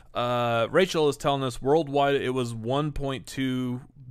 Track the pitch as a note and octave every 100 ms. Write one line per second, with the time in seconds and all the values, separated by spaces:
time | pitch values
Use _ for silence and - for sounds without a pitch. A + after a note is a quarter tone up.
0 | - - A#2+ B2 A#2+ A#2 A2+ D#3 F#3 E3+
1 | D3 C3+ D3+ C#3 C3 A#2+ C3 D#3 D3 C#3
2 | C#3+ C#3 B2 B2+ A#2+ A2+ A2+ C3+ D3+ C#3+
3 | C#3 C3 - - C3 B2+ B2+ B2 - -
4 | B2